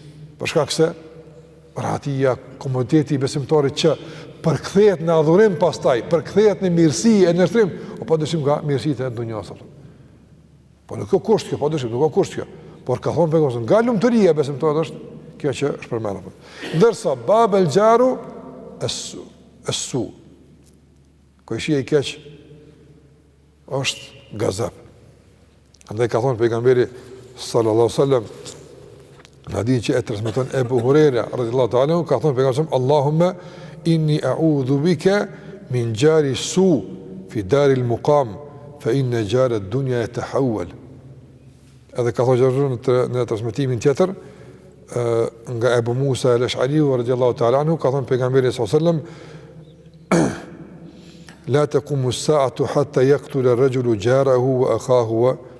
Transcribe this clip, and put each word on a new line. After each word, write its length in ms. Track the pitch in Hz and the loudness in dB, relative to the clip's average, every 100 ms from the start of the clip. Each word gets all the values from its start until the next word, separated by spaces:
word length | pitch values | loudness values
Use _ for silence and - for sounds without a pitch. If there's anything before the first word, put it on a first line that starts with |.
| - - - - | -14 -20 -20 -10
Për 140 | - | -4
shkak 220 | 165 143 - | -2 0 0
se 160 | 160 170 - - - - - - - - | 0 -2 -14 -20 -20 -20 -20 -20 -16 -10
rahatia, 600 | 127 - - 135 135 117 - - | -6 -6 -6 0 0 0 -6 -12
komoditeti 540 | 139 127 123 156 143 143 | -6 -4 0 0 2 -2
i 60 | |
besimtarit 540 | 131 151 127 151 139 143 | -2 -4 0 2 2 0
që 160 | 165 135 - - - - 165 | 0 0 -4 -18 -18 -6 -2
përkthehet 580 | 147 - 185 208 175 165 | -2 0 4 4 4 2
në 120 | 165 | 2
adhurim 340 | 151 175 220 165 | 4 6 4 4
pastaj, 400 | 175 - 165 123 107 | 0 0 0 0 0
përkthehet 520 | 160 - - 214 196 | -2 0 2 2 2
në 80 | 190 170 | 0 4
mirësi 420 | 165 135 233 214 175 | 4 4 4 4 4
e 80 | 170 | 4
në 140 | 175 | 2
shtrim, 220 | 226 202 - - - | 2 2 -2 -10 -8
o 60 | - | -2
pa 100 | 160 | 0
dyshim 220 | 147 165 139 | 0 -2 0
nga 160 | 147 151 | -2 0
mirësitë 400 | 139 127 127 131 | -2 -2 -4 -4
e 80 | 113 | -6
dunjas, 380 | 117 110 98 - | -8 -8 -10 -16
apo? 120 | - - - - - - - - _ _ _ _ - | -20 -20 -20 -20 -20 -20 -20 -20 _ _ _ _ -14
Po 120 | - | -12
nuk 120 | 101 | -2
ka 100 | 190 | -2
kusht 280 | - 202 - | 2 0 0
kjo, 100 | 120 | -4
pa 100 | 143 | -2
dyshim, 200 | 156 123 | -2 -4
nuk 140 | 120 151 | -2 0
ka 80 | - | 0
kusht 240 | 180 - | -2 -4
kjo. 80 | - - - - - | -12 -14 -20 -12 -6
Por 160 | 127 | -4
ka 80 | - 113 | -2 0
thonë 180 | 165 | 2
pejgamberi, 320 | 160 151 120 113 | 2 2 0 2
nga 160 | 202 | 2
lumturia 480 | 233 233 233 233 185 | 2 2 2 4 4
e 80 | 151 | 2
besimtarit 460 | 135 139 160 151 160 | 0 -2 -2 -2 -4
është 160 | - - - - - | -8 -18 -20 -20 -8
kjo 140 | 147 123 | -6 -2
që 120 | 143 165 | -4 -4
është 100 | - | -8
përmendur. 440 | 117 110 95 92 - - - - 156 | -6 -6 -8 -12 -20 -20 -16 -6 2
Ndërsa 380 | 220 196 180 131 117 | 2 2 -2 -4 0
babel 400 | 214 233 196 185 | 2 4 2 2
gjaru 420 | 139 220 233 254 254 - - - - - - 123 | 4 4 4 4 0 -8 -16 -18 -18 -18 -10 -8
es-su, 380 | - - - - - - - - | -8 -10 -14 -18 -20 -20 -14 -8
es-su. 380 | - - 135 107 - - - - - _ _ _ _ _ _ _ _ - | -8 -6 -6 -6 -10 -20 -20 -20 -20 _ _ _ _ _ _ _ _ -10
Kojshia 360 | 113 - 147 | -8 -2 -2
i 40 | 123 | 0
keq 260 | 151 131 - - - - - - - - - _ _ _ _ _ _ - 135 | 0 -2 -8 -16 -20 -20 -20 -20 -20 -20 -20 _ _ _ _ _ _ -10 -6
është 580 | 131 - - - - 104 | -4 -6 -12 -20 -16 -6
gazab. 380 | 107 98 117 - - - - _ _ _ _ _ _ _ - | -4 -2 -6 -8 -20 -20 -20 _ _ _ _ _ _ _ -12
Andaj 220 | 104 120 | -4 -2
ka 100 | 120 | 0
thonë 160 | 123 117 | 0 0
pejgamberi, 480 | 117 113 123 123 117 - - - - - | 0 2 2 2 2 -4 -20 -20 -20 -16
sallallahu 540 | - 131 113 110 117 | -4 0 2 2 2
alaihi 80 | - | 2
wasallam, 320 | 139 131 104 - - - - - - - - - - - - | 2 2 -2 -12 -18 -18 -20 -20 -20 -20 -20 -20 -20 -20 -8
në 140 | 92 | -4
hadith 240 | 107 127 104 | 0 0 0
që 100 | 127 | -2
e 40 | - | -2
transmeton 420 | 107 113 107 131 135 | -4 -4 -4 -2 -2
Ebu 200 | 120 127 | 0 0
Hurajra 440 | 117 147 151 123 101 | 2 4 4 2 -2
radhiyallahu 400 | - 117 123 120 | -4 -2 0 0
ta'ala 220 | 123 139 | 2 2
anhu, 140 | 170 160 | 0 0
ka 120 | 131 | 0
thonë 120 | 156 123 | 0 2
pejgamberi, 300 | 135 123 160 131 | 0 0 0 0
"Allahumma 560 | 127 151 139 156 180 185 - - - - - | 2 2 2 2 0 0 -10 -18 -20 -6 0
inni 340 | 165 156 151 | 2 2 0
a'udhu 560 | 131 127 160 147 127 139 | 0 0 2 2 0 0
bika 460 | 156 175 190 202 202 - - - - | 2 2 2 0 0 -8 -18 -18 -6
min 240 | 123 117 110 | -4 -2 2
jari 400 | 147 160 143 120 | 4 4 2 -2
su 480 | - - 190 147 95 - - - - | -2 2 4 2 0 -12 -16 -16 -10
fi 140 | - | -8
daril 420 | 95 139 143 131 123 | 0 4 4 4 0
muqam, 540 | 113 - 147 127 95 - - - - | 0 2 2 2 -4 -16 -18 -20 -8
fa 120 | 117 | -2
inna 300 | 135 127 117 | 0 0 -2
jara 340 | 104 120 131 113 | 0 2 2 0
ad-dunya 500 | 95 120 135 123 110 | -4 -4 -2 -2 -4
yatahawwal." 800 | - - - 135 107 87 - - - - - - - - - - - - - | -6 -6 -2 -2 -2 -6 -14 -20 -20 -20 -20 -20 -20 -20 -20 -20 -20 -12 -4
Edhe 160 | 120 | -2
ka 120 | - 123 | 0 2
thonë 120 | 127 | 4
gjithashtu 320 | 131 127 143 | 4 2 -2
në 100 | 120 - | -2 0
të, 100 | 127 123 | 0 0
në 180 | 123 120 | -2 -2
transmetimin 520 | 110 117 110 135 123 | -4 -4 -4 -4 0
tjetër, 300 | 143 135 185 | 0 2 0
ë, 1160 | 196 - - - - - - - - 120 117 113 - - 123 | -2 -14 -20 -20 -20 -20 -20 -10 -4 -2 0 -2 -4 -10 -2
nga 200 | 120 120 | 2 2
Ebu 160 | 117 123 | 0 0
Musa 400 | 139 127 131 120 | -2 0 2 2
al-Ash'ariu 600 | 120 117 123 151 147 131 | 2 0 0 2 2 2
radhiyallahu 340 | 117 127 127 120 | 0 0 0 2
ta'ala 220 | 120 131 151 | 2 2 2
anhu, 140 | 160 | 0
ka 80 | 139 | 0
thonë 180 | 139 123 | -2 -2
pejgamberi, 460 | 127 127 131 127 | -2 2 2 2
sallallahu 240 | 117 110 151 | 0 0 2
alaihi 80 | 165 | 2
wasallam, 160 | 165 - - - - - - - - - - - 170 151 - - - - - - - - - - - - | 0 -4 -14 -20 -20 -20 -20 -20 -20 -20 -20 -4 -2 0 -4 -14 -18 -20 -20 -20 -20 -20 -20 -20 -16 -2
<clears throat> 80 | 127 | 0
"La 120 | 147 | 2
taqumu 420 | 143 - 143 127 | 0 -2 -2 -2
as-sa'atu 580 | 113 - 151 135 - 131 | -2 0 2 2 0 -2
hatta 340 | - 139 - | 0 0 2
yaqtula 500 | 131 143 143 143 127 | 4 2 0 -2 2
ar-rajulu 440 | 120 135 127 120 110 | 4 2 2 0 0
jarahu 640 | 101 131 135 127 127 131 | 2 2 4 2 2 2
wa 140 | 127 110 | 0 0
akhahu 460 | - 127 113 113 | 2 2 2 2
wa 140 | 123 131 - - | 0 0 -8 -20